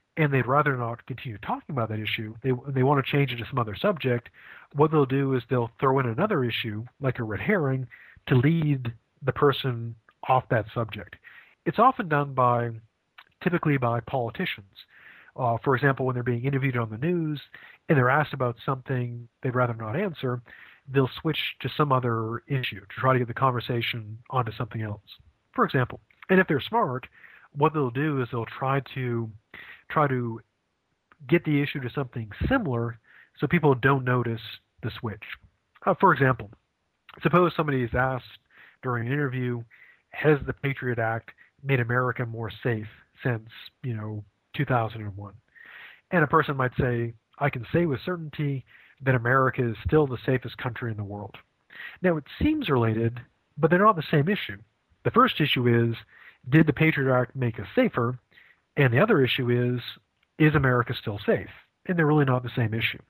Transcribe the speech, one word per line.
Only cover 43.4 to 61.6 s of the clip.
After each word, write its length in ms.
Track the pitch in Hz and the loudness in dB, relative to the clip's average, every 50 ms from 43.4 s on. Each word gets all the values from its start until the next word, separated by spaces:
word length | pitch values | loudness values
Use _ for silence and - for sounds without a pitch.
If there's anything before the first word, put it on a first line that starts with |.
| 110 113 - - - - _ _ - | -6 -12 -20 -20 -20 -20 _ _ -8
you 120 | 127 117 | -8 -6
know, 280 | 110 107 107 107 107 104 _ _ _ _ _ - | -6 -6 -8 -8 -10 -12 _ _ _ _ _ -4
two 120 | - 143 | -4 -2
thousand 360 | - 135 120 113 110 117 113 | 0 2 0 0 0 -4 -10
and 140 | 107 104 95 | -12 -12 -12
one?" 180 | 101 104 101 - - _ _ _ - - - - - - - - _ _ - | -12 -16 -16 -18 -20 _ _ _ -20 -20 -20 -20 -20 -20 -20 -20 _ _ -2
And 120 | - 175 151 | 2 2 2
a 40 | 143 | 6
person 300 | - 160 143 - 143 135 | 4 4 4 4 0 0
might 180 | 131 123 - - | 0 -2 0 0
say, 340 | 135 123 120 117 117 117 117 - _ _ _ - | 0 0 0 -2 -2 -4 -6 -12 _ _ _ -2
"I 100 | 139 139 | -2 -2
can 160 | - 127 110 - | -2 -2 -10 -2
say 140 | - 165 175 | 0 0 0
with 160 | 165 135 110 | 2 -2 -4
certainty 640 | - - 185 175 160 151 - - 151 143 139 131 - _ _ - - _ _ _ | -4 -6 -8 -8 -8 -12 -8 -6 -4 -4 -4 -6 -8 _ _ -20 -20 _ _ _
that 140 | 135 135 127 | 0 2 2
America 480 | 123 117 120 127 135 131 127 - - 127 | 2 4 4 4 4 4 2 2 0 -2
is 120 | 117 110 - - | -2 -2 -4 -4
still 220 | - 151 156 151 135 | 2 4 4 4 2
the 100 | 123 107 - | -2 -4 -2
safest 320 | - 131 123 - 117 - - | 0 0 0 -2 -6 -12 -8
country 340 | - 127 113 - 127 117 | -8 -8 -8 -6 -6 -6
in 60 | 107 104 | -6 -6
the 60 | 104 | -8
world." 340 | 98 101 104 104 113 - - - _ _ _ _ _ - - - - - - | -10 -10 -12 -12 -14 -16 -18 -20 _ _ _ _ _ -20 -18 -18 -18 -12 -2
Now, 160 | - 185 170 156 | 0 0 0 0
it 80 | 135 - - - | -4 -10 -6 -2
seems 300 | - 302 311 311 262 - | 0 0 0 0 0 0
related, 500 | 143 123 117 113 107 113 117 113 120 - - _ _ _ _ _ - - | 2 2 2 2 2 0 0 -2 -2 -4 -14 _ _ _ _ _ -6 0
but 120 | 151 160 | 2 2
they're 100 | 175 180 | 4 6
not 160 | 202 220 214 | 6 4 4
the 80 | 165 139 - | 2 -2 0
same 160 | - 151 139 180 | 2 2 2 2
issue. 280 | 208 - - - 101 101 - _ _ _ _ _ _ _ - | 0 -2 -4 -8 -12 -14 -14 _ _ _ _ _ _ _ -4
The 80 | 123 | 2
first 280 | - 226 262 247 - - | 4 6 4 4 4 0
issue 280 | 156 131 - 135 120 120 | 0 0 0 0 2 4
is, 280 | 117 117 117 117 113 - - _ _ - - - - _ - 127 | 4 4 4 2 0 -4 -10 _ _ -20 -20 -20 -20 _ -6 2
did 180 | 127 156 160 156 | 4 4 6 6
the 60 | - | 4
Patriot 400 | - 160 160 156 151 131 135 131 | 2 2 2 2 2 2 2 2
Act 220 | 127 123 - - | 2 2 0 -2
make 240 | 135 127 117 - - | -4 -2 -2 -2 -4
us 80 | 101 - - | -10 -4 0
safer? 420 | 254 254 196 - - 120 117 127 - _ _ _ _ _ _ _ _ _ _ - | 2 2 2 2 0 -2 -2 -2 -6 _ _ _ _ _ _ _ _ _ _ 0
And 180 | - 143 127 117 | 2 2 4 4
the 60 | 135 | 4
other 240 | 202 226 220 151 131 | 4 4 4 4 4
issue 260 | 117 - - 127 120 | 2 2 -2 0 0
is, 320 | 120 120 123 123 123 120 - - - - _ _ _ _ _ _ _ - | 0 2 2 0 -2 -4 -6 -10 -16 -18 _ _ _ _ _ _ _ 2
is 160 | 156 151 143 | 4 4 4
America 380 | 151 135 131 127 123 117 - 123 | 4 4 4 2 2 0 0 -4
still 260 | - - 117 101 101 - | -8 -6 -8 -8 -6 0
safe? 240 | - 208 120 95 - - - | 0 0 0 -2 -8 -16 -20